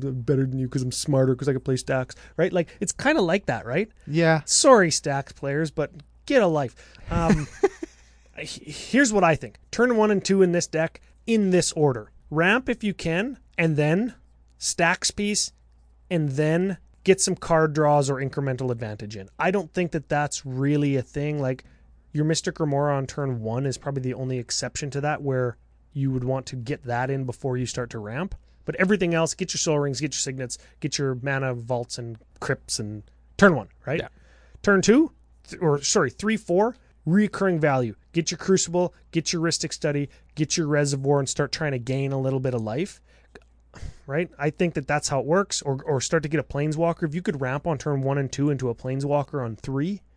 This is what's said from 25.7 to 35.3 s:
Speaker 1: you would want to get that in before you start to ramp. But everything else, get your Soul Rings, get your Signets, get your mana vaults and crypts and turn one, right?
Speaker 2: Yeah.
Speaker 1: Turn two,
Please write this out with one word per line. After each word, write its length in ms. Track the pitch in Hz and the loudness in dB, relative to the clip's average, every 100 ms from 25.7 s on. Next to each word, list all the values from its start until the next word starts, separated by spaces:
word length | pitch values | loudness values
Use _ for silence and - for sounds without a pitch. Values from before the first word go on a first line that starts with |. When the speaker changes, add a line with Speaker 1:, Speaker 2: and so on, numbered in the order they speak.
| _ _ | _ _
Speaker 1:
you 160 | 139 135 | -4 -2
would 140 | 131 | 0
want 240 | 123 131 - | -2 -4 -4
to 80 | 131 | -10
get 280 | 113 147 123 | -8 -8 -4
that 260 | 120 131 | -2 -2
in 120 | 139 127 | -2 -4
before 300 | - 135 127 | -6 -4 -2
you 120 | 120 | -4
start 240 | - 117 | -6 -8
to 80 | 113 | -8
ramp. 340 | 104 127 196 - - _ - | -8 -8 -8 -12 -18 _ -8
But 100 | - | -2
everything 360 | 185 208 175 | 2 2 2
else, 220 | 165 165 - | 2 0 -2
get 180 | - | -6
your 60 | - | -2
Soul 180 | 170 147 | 0 2
Rings, 220 | 143 123 | 0 -2
get 140 | 143 - | -4 -4
your 40 | |
Signets, 380 | 139 131 123 - - _ | -6 -6 -8 -10 -16 _
get 180 | 151 - | -6 -2
your 220 | 139 127 | -2 -2
mana 320 | 135 135 131 | -2 -2 -2
vaults 460 | 120 117 120 120 - | -4 -4 -4 -4 -10
and 180 | 117 110 _ - | -10 -12 _ -6
crypts 400 | - 139 - - | -4 -4 -4 -6
and 240 | 104 107 - _ _ - | -6 -10 -14 _ _ 4
turn 180 | 196 139 | 6 6
one, 120 | 95 _ - | -2 _ -6
right? 140 | 160 | -6
Speaker 2:
Yeah. 80 | - - - _ - - | -6 -14 -20 _ -20 -2
Speaker 1:
Turn 180 | 202 196 | 2 4
two, 300 | 180 254 320 - _ | 6 6 4 -2 _